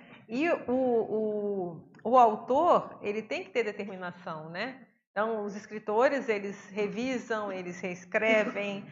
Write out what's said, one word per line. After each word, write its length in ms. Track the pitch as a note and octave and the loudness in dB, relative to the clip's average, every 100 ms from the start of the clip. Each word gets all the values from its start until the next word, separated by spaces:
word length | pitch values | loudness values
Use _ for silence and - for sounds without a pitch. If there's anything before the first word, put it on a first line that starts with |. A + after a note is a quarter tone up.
| - - - | -14 -20 -8
E 200 | A3+ E4 | -2 0
o, 220 | D#4+ - | 0 0
o, 1160 | B3+ B3+ A#3 - G#3+ A3 G#3+ G#3 G3 F3 D#3+ - - | 0 2 2 2 0 -2 -2 -2 -2 -4 -8 -14 -8
o 140 | G#3+ B3+ | 4 8
autor, 800 | A#3 G#3+ - C4 E4+ B3 - - | 8 6 0 2 6 4 2 -8
ele 200 | G#3 G#3 | -6 -4
tem 220 | G#3+ D4 | -4 -6
que 60 | F#4+ | -4
ter 140 | B3+ | -2
determinação, 840 | G#3 G3+ G3+ F#3+ F3+ F3 - D#3+ D#3 | -2 -4 -8 -8 -8 -10 -10 -10 -8
né? 380 | E3+ A#3+ B3+ - _ _ | -6 -6 -8 -18 _ _
Então, 320 | - A3 A3+ | -2 0 -2
os 120 | G#3 G3+ | -4 -8
escritores, 760 | - G#3+ G#3+ G#3+ C4+ C#4 A#3+ | -10 -8 0 4 4 4 0
eles 400 | G#3 G3+ G3 - | -2 -2 -8 -10
revisam, 840 | G3 G#3 F#3 B3+ B3 - A3 G#3 | -4 -4 -2 -2 -4 -2 -4 -4
eles 280 | F#3+ F3+ F3 | -6 -8 -6
reescrevem, 1040 | F#3+ F3 - A3 A3 A3 G#3+ G3 G3+ G3+ - | -6 -8 -4 0 4 4 2 -2 -6 -6 -10